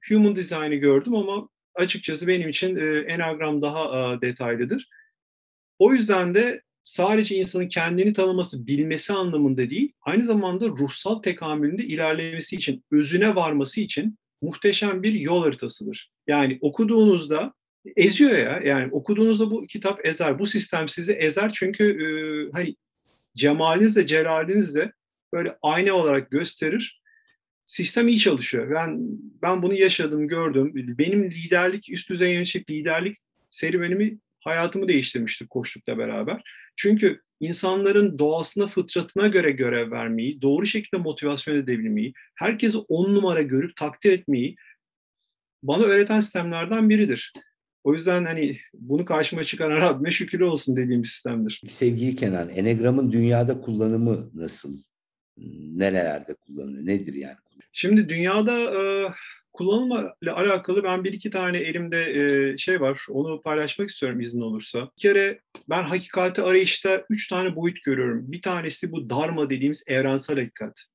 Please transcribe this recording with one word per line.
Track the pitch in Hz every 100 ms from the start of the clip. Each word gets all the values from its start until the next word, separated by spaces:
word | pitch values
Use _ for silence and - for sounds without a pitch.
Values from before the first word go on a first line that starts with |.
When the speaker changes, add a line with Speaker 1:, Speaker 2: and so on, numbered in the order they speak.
| -
Speaker 1:
Human | 214 208 185
Design'ı | 175 165 151 147
gördüm | 143 139 240 226
ama | 196 202 - _ _ 180
açıkçası | 180 208 - 156 175
benim | 185 160
için, | 143 185 180
e, | 156 151
Enagram | 151 170 165 156 156 147
daha, | 147 156 147 131 127 123
e, |
detaylıdır. | 123 123 123 117 123 254 - _ _ _ _ _ _ _ _ -
O | 214
yüzden | 262 214 190 180 180
de | 240 - _ _
sadece | - - 185 214 214 190
insanın | 185 185 180
kendini | 175 165 175 202
tanıması, | 208 185 185 180 135 117
bilmesi | 143 156 156 -
anlamında | 196 180 156 143 127 123
değil, | 175 285 _
aynı | - 196
zamanda | 233 214 190 180 226
ruhsal | 135 139 - - 220
tekamülünde | 190 175 160 151 147 190
ilerlemesi | 247 156 160 160 165 165 - 180
için, | 147 127 -
özüne | 147 147 175 214 185
varması | 165 147 139 -
için | 202 - 214 214 _ -
muhteşem | 170 165 202 196 208 185
bir | 208
yol | 214 147 175
haritasıdır. | 156 127 120 - 107 110 - _ -
Yani | 147 135 131
okuduğunuzda | 147 147 214 226 214 180 147 151 254 _ _ _ - -
eziyor | 185 202 285
ya, | 185 117 165 147
yani | 139 127
okuduğunuzda | 147 139 208 220 214 220
bu | 226 -
kitap | 214 196 202 160
ezer, | 156 160 135
bu | 208
sistem | 202 - 170 156
sizi | - 175
ezer | 208 156 151 214
çünkü, | 214 190 208
e, | 208 156 156 156 156 151 147
hani | 147 175 - _ _ _ _ _ 110
cemalinizle, | 143 156 160 170 220 208 147
celalinizle | 156 160 160 160 208 180 143 214 - _ _ -
böyle | 170 170 -
ayna | 151 160 196
olarak | 185 156 139 131
gösterir. | 143 170 - 156 214 - _ _ _ _ _ _ _ -
Sistem | - 175 - 240
iyi | 226
çalışıyor. | 196 139 - 123 120
Ben, | 156 165 156 - - - -
ben | 170 185
bunu | 175
yaşadım, | 196 190 185 156 151 151
gördüm. | 165 160 135 139 131
Benim | 123 120 165 202 190
liderlik, | 165 165 180 185 202 -
üst | 180 -
düzey | 180 180
yöneticilik, | 175 175 180 -
liderlik | 156 156 160 185 214 _ _ _
serüvenimi, | - 160 175 175 190 214 220 _ _
hayatımı | 156 165 170 196 190
değiştirmiştir | 147 127 123 113 - 120
koçlukla | 127 117 110 - 113
beraber. | 113 110 117 220 - - - -
Çünkü | 202 214 202 - _ -
insanların | 156 170 185 190 196 208 202 143
doğasına, | 147 160 156 202 202
fıtratına | 190 - 180 175 196 208
göre | 190 156
görev | 131 123 120 113
vermeyi, | 117 113 113 123 147
doğru | 139 147 202
şekilde | 220 208 185
motivasyon | 160 143 147 139 156 147
edebilmeyi, | 127 117 110 107 120 127 - -
herkesi | 185 220 226 214
on | - 165 190 202
numara | 190 160
görüp | 147 131 170 -
takdir | 147 - 208
etmeyi | 185 180 131 135 - - _ _ _ _ _ _ _ _ _
bana | 135 160
öğreten | 220 196 208 214
sistemlerden | 208 180 170 165 175 220 220
biridir. | 214 208 113 - - _ _ _ _
O | 139
yüzden | 156 170 180 170
hani | 165 147 - -
bunu | - 123 147 175
karşıma | 220 - 170
çıkaran | 156 - 156 151
Rabbime | 151 135 156
şükürler | - 175 175 180
olsun | 151 - 127
dediğim | 123 123
bir | 117
sistemdir. | - - 117 110 - -
Speaker 2:
Sevgili | - 123 113 127 131
Kenan, | 117 90 85
enegramın | 90 104 113 120 131 127
dünyada | 113 117 120 120 127
kullanımı | - 107 110 113 113 107 -
nasıl? | 80 80 - 71 69 _ _ _ _ _ _ 78 76 76 85
Nerelerde | 98 95 82 73 71
kullanılıyor? | 73 _ 71 69 69 82
Nedir | 98 82
yani? | 69 67 67 _ _ _
Speaker 1:
Şimdi | - 180 214 175
dünyada, | 165 180 208 214 240
e, | 233 196 196 196 190 180 - - _
kullanımla | - 180 214 254 233 208 - 170
alakalı | 160 196 190 185 196
ben | 196 185
bir | 185
iki | 214 208
tane | 190 180 175
elimde, | 165 170 170 165 165
e, | 143 143 139 139 135
şey | - 185
var, | 135 135 -
onu | 135 156 156
paylaşmak | 156 151 147 - 202
istiyorum | - 131 123
izin | 120 120
olursa. | 113 110 - 120 131 -
Bir |
kere | 202 202 196 - _ - -
ben | 165
hakikati | 156 185 - 190 180 180
arayışta | 185 185 185 - 190 190 -
üç | 214 -
tane | 185 185 160
boyut | 170 175
görüyorum. | - 131 123 117 127
Bir | 170
tanesi | 190 175 160 - 160
bu | 160 127
Dharma | 123 160 165 143
dediğimiz | 131 139 151 -
evrensel | 131 135 135 135 139
hakikat. | 120 - 110 - -